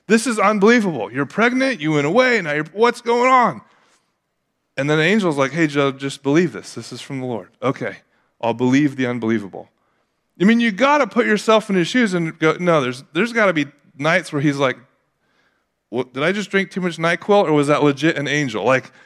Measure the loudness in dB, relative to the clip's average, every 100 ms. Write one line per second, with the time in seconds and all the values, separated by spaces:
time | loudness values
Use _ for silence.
0 | 0 0 0 0 0 4 4 4 2 -4
1 | -6 -6 -6 0 0 0 -2 -2 -2 0
2 | 0 2 2 0 -2 -4 -6 0 0 0
3 | -2 0 2 4 2 -2 -12 _ _ _
4 | _ _ _ _ _ _ _ -6 0 2
5 | 2 2 2 0 0 0 0 2 0 -2
6 | -8 -6 0 2 2 -2 -14 -14 -14 -14
7 | -12 -8 -6 -8 -10 _ -4 -4 -6 -10
8 | _ _ _ _ -4 0 2 4 2 0
9 | -4 -2 -2 -2 -4 -14 -20 _ _ _
10 | _ _ _ 0 2 2 0 0 2 2
11 | 0 -2 0 0 2 2 2 -2 0 0
12 | 0 0 -4 0 0 0 2 2 0 -6
13 | -8 -4 -2 0 2 2 -2 -8 _ -6
14 | 0 0 0 -2 -2 0 -2 -2 -12 _
15 | _ _ _ _ _ _ _ _ _ -6
16 | -6 -4 -2 -2 -4 -4 -4 -4 -6 -4
17 | -4 -2 2 2 4 2 2 2 2 2
18 | 0 -2 -2 -2 -2 -2 0 0 0 _